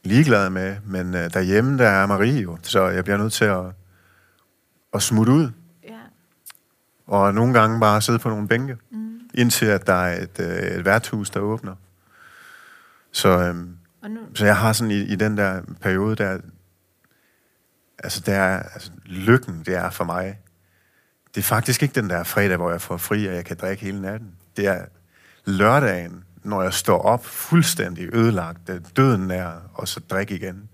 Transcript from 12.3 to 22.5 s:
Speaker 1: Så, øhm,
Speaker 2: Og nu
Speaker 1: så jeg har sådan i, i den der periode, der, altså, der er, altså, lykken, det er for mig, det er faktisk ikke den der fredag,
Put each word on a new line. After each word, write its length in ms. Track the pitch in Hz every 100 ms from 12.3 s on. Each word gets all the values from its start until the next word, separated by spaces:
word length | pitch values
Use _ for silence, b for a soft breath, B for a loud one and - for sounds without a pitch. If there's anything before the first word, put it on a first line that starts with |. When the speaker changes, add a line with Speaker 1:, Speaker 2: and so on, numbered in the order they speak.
| B B B B B B B B
Speaker 1:
Så, 180 | - 101
øhm, 480 | 90 87 87 87 87 _ _
Speaker 2:
Og 80 | -
nu 80 | 226 - -
Speaker 1:
så 100 | 104
jeg 120 | 98
har 160 | 110
sådan 180 | 107 113
i, 80 | 101
i 140 | 98 95
den 220 | 107 104
der 240 | 98 92 - 87
periode, 340 | 98 92 107 110
der, 220 | 101 92 - - _ _ _ _ _ _ _ _ _ _ _ _ _ -
altså, 180 | 98 - 85
der 100 | 98
er, 280 | 95 95
altså, 280 | - - - 87 -
lykken, 580 | 92 98 127 - 82 80
det 100 | 90
er 140 | 87
for 140 | -
mig, 360 | 87 87 95 104 _ _ _ _ _ _ _ _ _ -
det 60 |
er 40 | -
faktisk 380 | 110 117 123
ikke 180 | 143 -
den 80 | 101
der 140 | 87
fredag, 340 | 85 107 101